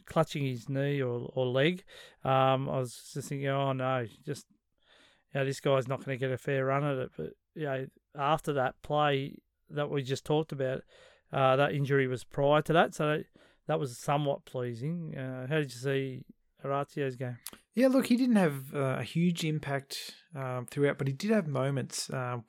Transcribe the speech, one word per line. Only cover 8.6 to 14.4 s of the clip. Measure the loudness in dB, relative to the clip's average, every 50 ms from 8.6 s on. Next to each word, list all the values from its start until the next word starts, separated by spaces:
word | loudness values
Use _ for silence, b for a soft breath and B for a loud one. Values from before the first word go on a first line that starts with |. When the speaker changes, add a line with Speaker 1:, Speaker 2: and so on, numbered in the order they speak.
| 0 0 -2 _
Speaker 1:
play | -6 -2 0 2 2 2 2 0 -2 -6 -10 -14 -20 _ _ _ _ -10
that | -6 -4 -4 -2
we | -2 -4
just | -2 -2 -4 -4 -2
talked | 0 0 0 0 -2
about, | -4 -4 -2 -2 -2 -4 -8 b b b b b b b b _
uh, | 0 2 4 6 6
that | 6 4 2 2
injury | 0 0 2 2 2 2 2
was | 0 -4 -6
prior | -6 -2 0 4 4 4 4 4
to | 4 4
that, | 4 4 4 2
so | -2 -2 0
that, | 0 -2 -4 -8 b b b b b b _ -2
that | -2 -2
was | -2 -4 -6 -6
somewhat | -2 0 0 2 2 0 -2 -2